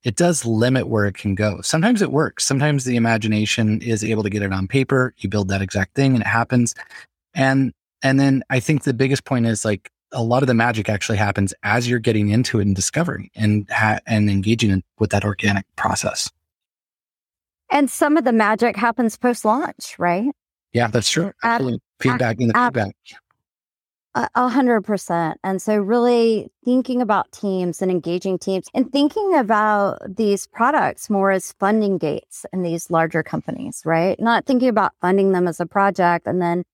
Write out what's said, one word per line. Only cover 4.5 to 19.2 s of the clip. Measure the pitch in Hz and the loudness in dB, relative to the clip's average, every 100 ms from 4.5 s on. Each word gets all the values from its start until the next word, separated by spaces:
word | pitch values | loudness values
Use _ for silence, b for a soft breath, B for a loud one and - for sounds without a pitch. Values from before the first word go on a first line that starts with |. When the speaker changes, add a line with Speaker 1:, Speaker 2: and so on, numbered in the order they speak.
Speaker 1:
on | 95 95 | -2 0
paper. | 135 131 135 127 _ | 0 2 0 0 _
You | 101 | -4
build | 104 95 | -2 -2
that | 98 | -2
exact | 98 - - 135 | -2 -2 -2 0
thing | 135 | 2
and | 123 | 2
it | 101 | 0
happens. | 113 117 127 120 - B B B _ _ | -2 0 0 0 -4 B B B _ _
And, | - 135 135 131 - _ _ | -2 2 2 0 -4 _ _
and | 135 135 | 2 4
then | 139 135 - | 4 2 0
I | 131 | -2
think | - 151 | 0 0
the | 147 | 0
biggest | 120 135 139 - | 0 0 0 0
point | 127 117 | 0 0
is, | 107 110 | 0 -2
like, | 98 - _ _ | -2 -6 _ _
a | - | -6
lot | 117 123 | 0 2
of | 131 | 4
the | |
magic | 113 117 110 101 | 2 2 0 -2
actually | 104 - 104 | -2 -2 0
happens | 101 101 98 - | 0 0 -2 -4
as | 104 117 120 | -2 0 0
you're | 120 | 0
getting | 113 107 104 | 0 0 2
into | 110 127 113 | 0 0 0
it | 101 | 0
and | 95 | 0
discovering | - - 175 - - - | -2 -2 -4 -6 -12 -2
and | 107 104 98 | 0 0 -2
ha-, | 110 110 107 - | 0 0 0 -2
and | 110 104 | 0 2
engaging | 98 98 117 107 | 0 0 0 2
in, | 95 - _ | 0 -4 _
with | 107 | 0
that | 101 101 | 0 -2
organic | 101 107 101 - - | -2 -2 -2 -6 -6
process. | - - - - - _ _ _ _ _ _ _ _ _ _ _ _ _ _ | -4 -2 -4 -6 -10 _ _ _ _ _ _ _ _ _ _ _ _ _ _
Speaker 2:
And | 285 277 | 0 0
some | - 294 311 | 0 2 2
of | 240 | 2
the | |
magic | 226 208 220 233 202 | 2 2 2 0 0
happens | 233 226 233 | -2 0 -2
post-launch, | - | 0